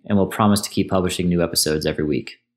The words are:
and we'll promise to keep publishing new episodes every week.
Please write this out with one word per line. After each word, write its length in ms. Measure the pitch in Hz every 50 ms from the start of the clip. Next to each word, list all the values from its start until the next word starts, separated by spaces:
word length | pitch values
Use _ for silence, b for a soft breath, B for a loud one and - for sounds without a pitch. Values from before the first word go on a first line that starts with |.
| -
and 100 | - 101
we'll 120 | 98 95 95
promise 340 | - - 110 104 104 101
to 80 | - -
keep 220 | - 101 92 -
publishing 360 | 98 95 90 90 - - 87 87
new 140 | 87 87
episodes 460 | 85 78 - - - 78 78 78 78 80
every 180 | 76 - 78
week. 320 | 76 71 65 - - - - _ _ _